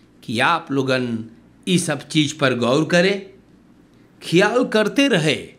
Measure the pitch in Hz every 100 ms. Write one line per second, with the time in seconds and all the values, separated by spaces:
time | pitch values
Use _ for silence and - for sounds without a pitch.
0 | _ _ - 113 135 165 160 139 135 131
1 | 123 113 110 - - _ - 180 180 143
2 | - 156 147 - 135 120 117 139 156 175
3 | 185 202 - - _ - _ _ _ _
4 | _ - - 165 208 240 269 214 208 240
5 | 277 185 156 113 85